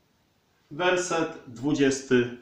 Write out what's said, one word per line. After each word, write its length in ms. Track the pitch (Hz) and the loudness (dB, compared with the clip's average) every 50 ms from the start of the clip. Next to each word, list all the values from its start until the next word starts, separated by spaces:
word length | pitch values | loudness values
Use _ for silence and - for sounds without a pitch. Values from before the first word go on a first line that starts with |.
| _ _ _ _ _ _ _ _ _ _ _ _ _ - | _ _ _ _ _ _ _ _ _ _ _ _ _ -14
werset 720 | 143 151 175 180 180 175 - - 165 165 156 - - - - | -6 -2 0 0 2 0 0 -2 -2 -2 -2 -2 -6 -10 -16
dwudziesty 880 | 127 113 110 131 147 143 131 139 131 135 - - - 127 123 120 - - - | -18 -10 -6 -4 -2 2 2 2 2 2 0 0 2 2 2 2 2 -4 -14